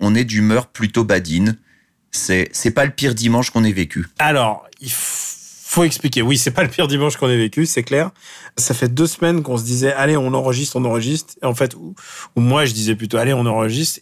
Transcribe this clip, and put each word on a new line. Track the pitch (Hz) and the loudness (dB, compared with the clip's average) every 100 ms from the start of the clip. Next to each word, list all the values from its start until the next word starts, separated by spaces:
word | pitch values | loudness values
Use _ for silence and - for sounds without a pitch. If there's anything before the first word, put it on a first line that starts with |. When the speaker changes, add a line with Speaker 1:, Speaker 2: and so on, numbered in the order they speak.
Speaker 1:
on | 104 | 2
est | 113 | 2
d'humeur | 117 107 107 117 - | 2 2 4 2 0
plutôt | - 107 117 | -4 -2 2
badine. | 107 95 85 85 107 110 _ _ _ _ _ | 2 2 2 2 2 0 _ _ _ _ _
C'est, | - - 92 82 | -6 0 0 0
c'est | - - | -2 0
pas | 131 139 | 2 0
le | |
pire | - 139 | 0 -2
dimanche | 110 117 117 - | 0 2 2 2
qu'on | 117 | 2
ait | 110 | 2
vécu. | 95 82 - 85 - | 2 -2 -4 -6 -2
Speaker 2:
Alors, | 151 143 113 95 - - | 0 2 0 -2 -10 -14
il | 127 | -8
f-, | - - - - - - - - | -6 -6 -6 -8 -12 -18 -18 -4
faut | 170 | 2
expliquer. | 165 - 147 123 | 2 0 -2 0
Oui, | 117 139 | 0 0
c'est | 151 | 0
pas | 127 | 0
le | 135 | -2
pire | - 143 | 0 0
dimanche | 143 147 - | 2 0 0
qu'on | 131 | 0
ait | 120 | 2
vécu, | 110 151 160 | 0 0 0
c'est | 123 | -2
clair. | - 143 190 - - - - - | 0 0 -2 -6 -20 -20 -12 -4
Ça | - | -2
fait | 120 123 | 0 0
deux | 123 160 | 2 0
semaines | - 170 170 | 2 0 0
qu'on | 139 120 | 0 -4
se | |
disait, « | 117 123 135 135 | -2 0 0 2
Allez, | 143 151 | 2 2
on | 131 | 2
enregistre, | 131 131 123 143 127 | 0 0 -2 -2 -2
on | |
enregistre. » | 123 113 120 156 - - | 0 0 -2 -4 -6 -6
Et | 131 | -4
en | 117 | 0
fait, | 127 | -2
ou, | 92 82 190 - - - 120 | -4 -16 -16 -18 -18 -6 0
ou | |
moi, | 120 143 135 | 2 4 2
je | |
disais | 110 110 | 0 -2
plutôt, « | 107 110 113 | -2 -2 0
Allez, | 123 | 0
on | 127 120 | 0 0
enregistre. » | 110 110 127 160 - | 0 0 -2 -4 -4